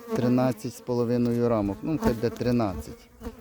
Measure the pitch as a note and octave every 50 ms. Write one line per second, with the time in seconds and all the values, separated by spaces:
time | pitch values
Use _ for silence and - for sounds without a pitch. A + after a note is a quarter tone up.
0 | - - A3 - A#2 B2 B2 B2+ B2+ C3 B2 - - A#2+ - - - - B2 A#2+
1 | A#2+ A#2 B2 A#2+ A#2+ A#2+ A#2+ A#2+ A#2+ A#2+ A#2 G#2+ G2+ G2+ G2 - D3 D3+ D#3 C#3+
2 | - - A#2+ A2 A#2+ A2+ - - A2 B2 B2 A#2+ A2+ G2 F2+ D#2 - - - -
3 | - - - - - - - -